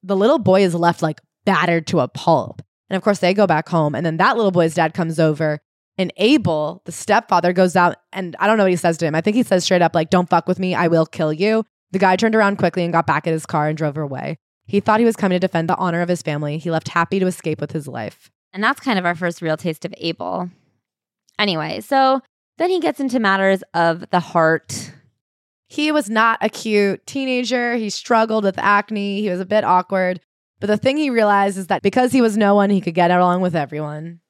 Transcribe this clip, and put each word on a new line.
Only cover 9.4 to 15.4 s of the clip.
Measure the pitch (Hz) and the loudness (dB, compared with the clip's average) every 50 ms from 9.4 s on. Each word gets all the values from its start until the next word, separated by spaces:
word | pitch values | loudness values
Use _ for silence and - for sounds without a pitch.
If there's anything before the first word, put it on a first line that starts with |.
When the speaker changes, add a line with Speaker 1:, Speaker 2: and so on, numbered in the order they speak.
| 240 | 0
Speaker 1:
says | - 202 180 175 | 2 0 0 2
straight | - 185 180 175 | 2 2 2 2
up, | 165 - | 2 2
like, | 170 156 156 | 0 0 2
"Don't | - 180 185 - | 0 0 2 2
fuck | - 170 - | 0 0 0
with | - 180 175 | -2 -4 -2
me. | 190 185 180 | -2 -4 -2
I | 123 185 | 0 0
will | - 170 165 160 | 2 2 2 0
kill | - - - 165 156 156 | 0 -2 -4 -4 -4 -2
you." | 151 190 214 220 220 220 _ _ _ _ _ | -2 -2 0 0 -2 -4 _ _ _ _ _
The | - 190 | -2 0
guy | 196 185 190 | 2 2 2
turned | 190 220 220 208 | 2 2 2 2
around | 220 208 202 202 180 | 4 2 2 2 0
quickly | - 175 - 185 175 | 0 0 0 0 -4
and | 170 170 | 0 0
got | 165 165 - | 0 0 0
back | 151 147 - | -2 -2 0
at | 170 160 | -2 -4
his | 160 151 | -4 -4
car | - - 156 151 151 | -4 -2 -2 -2 -2
and | 156 | -2
drove | 156 160 151 139 | -2 -4 -4 -4
away. | 151 156 143 135 127 - 139 160 - _ _ _ _ _ | -6 -8 -8 -8 -10 -8 -10 -10 -12 _ _ _ _ _
He | - - 202 | -2 -2 -2
thought | 202 - 214 220 | 2 2 2 4
he | 240 | 4
was | 226 214 | 2 2
coming | - - 190 180 | 0 0 0 0
to | 180 | 0